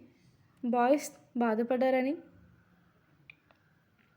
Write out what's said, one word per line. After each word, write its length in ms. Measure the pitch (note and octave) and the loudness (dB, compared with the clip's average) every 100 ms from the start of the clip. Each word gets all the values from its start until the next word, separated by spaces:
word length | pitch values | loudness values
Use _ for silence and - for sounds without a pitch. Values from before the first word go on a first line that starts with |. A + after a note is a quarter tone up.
| - _ _ _ _ _ B3 | -14 _ _ _ _ _ -2
బాయ్స్ 460 | A#3+ A#3+ D4 - - _ A#3+ | 2 4 2 0 -16 _ -4
బాధపడారని?" 800 | A#3 G#3+ A#3+ B3+ C4 C4 C4 E4+ - - - - _ _ _ _ _ _ - - _ _ _ _ _ _ _ | -2 0 0 0 2 0 0 -4 -10 -20 -20 -20 _ _ _ _ _ _ -20 -20 _ _ _ _ _ _ _